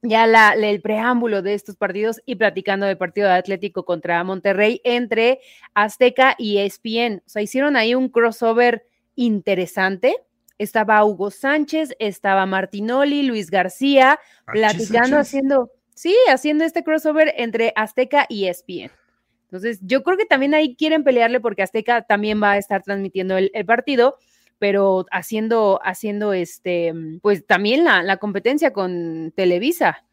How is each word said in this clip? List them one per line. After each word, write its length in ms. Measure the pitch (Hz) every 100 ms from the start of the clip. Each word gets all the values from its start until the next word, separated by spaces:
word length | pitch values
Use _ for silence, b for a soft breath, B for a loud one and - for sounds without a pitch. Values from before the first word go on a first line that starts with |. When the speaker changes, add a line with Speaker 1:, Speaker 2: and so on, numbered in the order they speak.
Speaker 1:
ya 260 | 240 220 226
la, 260 | 226 214
la, 140 | 220 208
el 100 | 208
preámbulo 600 | 208 214 226 247 240 202
de 100 | 190
estos 220 | 208 - 202
partidos 460 | 202 185 214 220
y 120 | - 220
platicando 500 | 214 190 190 196 196
del 100 | 190
partido 300 | 180 202 202
de 60 |
Atlético 500 | 180 185 190 196 185
contra 380 | 175 170 170 170
Monterrey 560 | 180 190 196 190 208 -
entre 560 | 247 240 240 220 233 262 B B B
Azteca 640 | - 208 - 254 254 262 -
y 200 | 220 202
E 80 | 202
S 120 | -
P 240 | 233 220
N. 120 | 240 196 _
O 20 |
sea, 140 | -
hicieron 340 | 208 254 285 277
ahí 180 | 220 254
un 120 | 262
crossover 760 | 247 233 226 226 226 240 208 _ _ _ -
interesante. 1000 | 240 208 190 190 180 - 190 190 247 466 _ _ _ _
Estaba 460 | 208 226 208 214
Hugo 260 | 214 190 202
Sánchez, 640 | - 269 302 294 320 311 -
estaba 480 | 214 190 202 196 190
Martinoli, 760 | 190 190 208 214 254 285 285
Luis 260 | 277 226 170
García, 680 | 190 180 - 269 277 262 302 b b -
Speaker 2:
Achis, 160 | 214
Speaker 1:
platicando, 540 | 220 208 220 226 247 294
Speaker 2:
achis. 100 | 285
Speaker 1:
haciendo, 420 | 277 269 269 240 _ _
sí, 220 | _ 330 415 508
haciendo 340 | 262 302 302
este 180 | 330 320
crossover 520 | 320 311 311 302 311 -
entre 380 | 233 220 226 214
Azteca 480 | 214 - 254 285 -
y 160 | 220 185
E 20 |
S 160 | 175 _
P 180 | 175
N. 60 | - _ _ _ _ _
Entonces, 340 | _ 185 208 214
yo 200 | 185 262
creo 140 | 330 370
que 80 |
también 300 | 427 277 277
ahí 200 | 302 311
quieren 300 | 247 311 320
pelearle 360 | 294 247 226 247
porque 220 | 226 202
Azteca 400 | 185 226 220 240
también 400 | 226 208 208 214
va 100 | 208
a 60 | 202
estar 240 | 202 196
transmitiendo 540 | 196 196 196 190 185 190
el, 140 | 196
el 120 | 226 190
partido, 500 | 233 254 269 247 262 _ _ _ _
pero 460 | 202 196 196 185 185
haciendo, 680 | 185 170 220 220 226 208 190
haciendo 480 | - 185 214 208 208
este, 600 | 190 170 - - 175 170 165 160 160
pues 240 | 208 202 -
también 380 | 180 208 262
la, 180 | 330 196
la 140 | 175 190
competencia 560 | 208 196 220 294 302
con 600 | 226 185 175 170 160 165 -
Televisa. 680 | 185 175 240 349 220 156 _